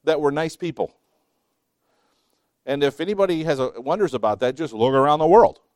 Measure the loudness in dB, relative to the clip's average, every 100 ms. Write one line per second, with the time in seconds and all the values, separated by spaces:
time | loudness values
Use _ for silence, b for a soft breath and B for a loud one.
0 | -2 0 0 -2 -4 -6 -10 -6 -8 -8
1 | _ _ _ _ _ _ _ _ _ _
2 | _ _ _ _ _ _ -8 -2 -2 -2
3 | -6 -2 -2 -2 -2 -2 -4 -6 -6 -2
4 | -2 -2 -2 0 -2 -4 -8 -2 2 2
5 | 2 2 4 6 6 2 _